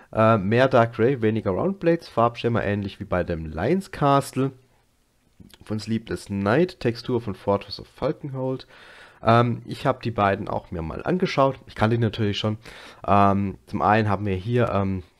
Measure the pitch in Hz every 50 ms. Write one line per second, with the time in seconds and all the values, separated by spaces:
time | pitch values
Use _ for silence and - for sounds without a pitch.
0 | - - - 110 110 113 113 107 90 101 113 120 135 135 135 123 117 117 - -
1 | 110 127 143 120 110 110 110 110 104 104 90 90 - 185 196 196 - 165 170 165
2 | - - - 113 117 120 117 - - 120 117 98 - 98 101 104 101 98 - -
3 | - - 92 90 85 - 85 80 80 78 78 78 95 131 180 190 190 - - -
4 | 147 139 139 139 135 - - 131 135 135 - - _ _ _ _ _ _ _ _
5 | _ _ _ _ _ _ _ - - - - - - - 110 110 104 107 113 110
6 | 113 - 90 92 - - 101 98 98 101 117 151 180 180 - - - 123 117 -
7 | - - 123 113 120 104 98 - - - 101 101 - - - - 107 - _ -
8 | - 139 156 - - 143 131 131 131 131 131 131 - _ - - - - - -
9 | - - - - - 113 117 120 120 120 117 - - - 110 - - 139 123 -
10 | - 123 117 - 101 98 98 104 - - - 107 - - 92 85 80 78 - -
11 | - - 170 180 185 - - 143 135 135 131 - - - - - 110 110 120 117
12 | 117 107 - - 110 101 101 - - 110 107 113 - - - - - - - -
13 | - - 98 101 101 98 98 98 101 95 - - _ - - 73 71 98 107 113
14 | 107 104 98 95 104 101 95 92 90 117 120 123 117 - - 98 98 98 95 92
15 | - _ _